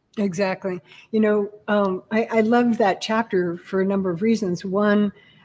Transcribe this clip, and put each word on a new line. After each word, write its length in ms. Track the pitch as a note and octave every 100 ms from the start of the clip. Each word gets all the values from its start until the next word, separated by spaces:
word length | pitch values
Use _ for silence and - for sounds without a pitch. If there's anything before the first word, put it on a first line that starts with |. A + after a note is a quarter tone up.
| _ -
Exactly. 640 | G3+ E3 F#3+ F#3 G3 F3+ - - -
You 80 | A3
know, 320 | G#3+ G#3 G3+ - -
um, 340 | G#3 G3 F#3 -
I, 180 | G#3+ A3+
I 100 | A3+
love 380 | A3 A#3+ A#3+ A3+
that 220 | G3+ F3+
chapter 560 | - A3 A3+ F#3 F3 E3+
for 240 | - F#3+
a 40 | F#3+
number 240 | G3 F#3+
of 140 | E3+
reasons. 420 | A3+ A3 F#3+ F3 F#3+
One, 460 | G3 G#3 G#3 G#3 - - _